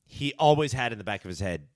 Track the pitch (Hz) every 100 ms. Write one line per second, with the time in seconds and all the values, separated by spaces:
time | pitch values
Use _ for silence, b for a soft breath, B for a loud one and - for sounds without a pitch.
0 | _ - 143 - 151 151 147 131 120 110
1 | 98 101 92 87 98 85 73